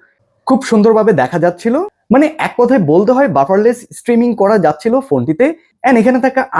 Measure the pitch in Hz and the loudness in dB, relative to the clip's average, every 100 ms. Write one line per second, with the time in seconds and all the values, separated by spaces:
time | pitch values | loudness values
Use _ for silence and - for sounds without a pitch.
0 | _ _ _ _ - 262 - 220 220 220 | _ _ _ _ -2 -2 0 2 2 2
1 | 214 156 127 175 170 175 233 269 403 - | 2 0 -2 -2 -2 -2 -4 -4 -6 -12
2 | _ 262 302 - - - 240 262 151 165 | _ 0 0 -2 -6 -2 0 2 2 2
3 | 208 254 277 139 139 196 220 240 - - | 2 0 0 0 0 0 0 -2 -10 -10
4 | - 233 240 208 196 220 156 151 226 254 | -2 0 0 0 0 2 0 -2 -2 -4
5 | - 135 123 156 269 320 _ _ 254 240 | -2 -4 -2 0 -2 -2 _ _ 0 2
6 | 226 247 254 262 254 | 2 0 -2 -2 -4